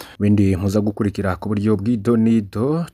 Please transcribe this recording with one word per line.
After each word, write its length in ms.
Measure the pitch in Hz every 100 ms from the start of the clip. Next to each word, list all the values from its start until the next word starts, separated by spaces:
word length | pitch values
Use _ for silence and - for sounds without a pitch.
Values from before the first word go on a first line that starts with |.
| - -
bindi 360 | 104 104 98 90
muza 220 | 98 104
gukurikira 520 | 104 101 104 - 95 90
ku 80 | 98
buryo 280 | 104 104 104
bw'idonido. 1040 | 104 120 104 117 113 113 101 104 127 160 165